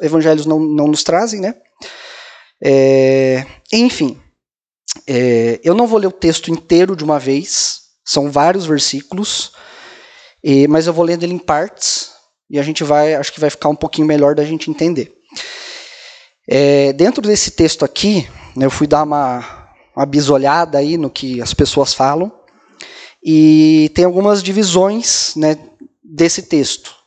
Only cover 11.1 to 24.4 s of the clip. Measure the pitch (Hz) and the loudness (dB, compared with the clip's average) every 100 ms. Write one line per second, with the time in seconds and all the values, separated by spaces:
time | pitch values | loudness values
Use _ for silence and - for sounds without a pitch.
11.1 | 170 175 180 - 151 - - - - - | 0 -4 -6 -4 -4 -4 -6 -6 -6 -10
12.1 | - _ _ - 143 143 156 147 147 151 | -18 _ _ -8 -4 -4 -4 0 2 2
13.1 | 151 135 - 151 - 151 151 151 - 151 | 0 -4 -4 -4 -2 -4 -2 -4 -2 0
14.1 | 151 143 151 147 160 160 151 165 160 117 | 2 2 2 -2 -4 -6 -2 -2 -2 -6
15.1 | _ _ - - - - - - - - | _ _ -18 -16 -16 -18 -18 -20 -20 -20
16.1 | - _ _ - 135 143 143 139 139 185 | -20 _ _ -2 2 4 4 2 2 0
17.1 | 262 208 208 - - 160 - 139 - 202 | 0 0 0 -2 0 0 0 -4 -2 0
18.1 | 202 127 - - - 135 - 147 147 151 | 0 -2 -12 -14 -2 -2 0 0 0 0
19.1 | 147 131 123 117 - - _ _ - 143 | -2 -2 -4 -10 -20 -20 _ _ -6 -2
20.1 | 143 139 143 139 160 165 147 147 170 143 | 0 2 2 2 0 0 0 -2 -2 -4
21.1 | - 135 127 113 - 143 - 135 - 135 | -8 -8 -8 -6 -2 0 0 -2 0 0
22.1 | 147 190 - _ _ _ - - - - | 0 -4 -8 _ _ _ -20 -20 -20 -20
23.1 | _ - 156 156 156 156 156 156 151 180 | _ 0 6 6 6 6 4 2 2 0
24.1 | 180 202 202 | 2 0 0